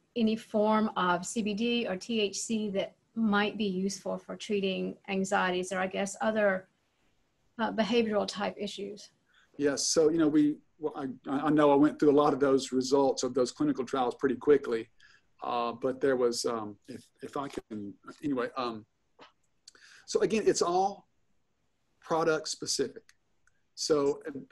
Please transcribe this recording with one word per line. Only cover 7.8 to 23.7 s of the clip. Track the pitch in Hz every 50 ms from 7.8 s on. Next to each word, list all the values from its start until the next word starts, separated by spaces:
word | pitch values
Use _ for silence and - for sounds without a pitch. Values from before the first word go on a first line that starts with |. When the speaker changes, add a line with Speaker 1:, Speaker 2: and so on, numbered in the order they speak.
| 214 185 240 240 226 214 214 202 196
Speaker 1:
type | 196 - 202 202 190 190 -
issues? | 208 196 - - 202 202 208 196 - - _ _ _ _ _ _ _ _ _ -
Speaker 2:
Yes. | 143 143 135 123 - -
So, | - 170 160 156
you | 165
know, | 165 156
we, | 147 151 151 151 147 147 - _ _ _ _
well, | 151 143 -
I, | 156 139 131 120 - - -
I | 135 143 151 151
know | 147 151 151 143
I | 143
went | 139 151 151 - -
through | 156 147
a | 135 147
lot | 147 - 139
of | 127
those | 139 135 135 131 131 - 123
results | 131 123 127 139 139 139 135 117 - -
of | 123 120
those | 131 127 120 -
clinical | - 151 147 131 - 123
trials | - - 135 123 120 -
pretty | - - 135 120
quickly, | 117 - 147 147 135 135 113 120 113 110 - _ _ - - _ _ _ _ _ _ 135
uh, | 131 120 120 117 120 117
but | 117 - 131 131 131
there | - 139 131
was, | 123 127 120 120 - -
um, | 127 117 113 107 104 104 - _ -
if, | 120 110 - _ _ _
if | 135 - -
I | 147 139 139
can, | - - - _ 110 104 101 101 92 - _ - - - 156
anyway, | 147 135 123 120 127 -
um, | 131 123 117 113 107 107 _ _ _ _ _ _ _ - - _ _ _ _ _ _ _ - - _ - - - - _
so | - - - 208
again, | 165 214 220 185
it's | 190 - - 185
all | 175 180 185 190 202 202 - - _ _ _ _ _ _ _ _ _ _ _ _ _ _ _ _ _ _ _
product | _ - 170 160 165 165 156 151 - -
specific. | - - 151 - - - 131 - - - - - _ _ _ _ _ _ _ _ _ _ _ _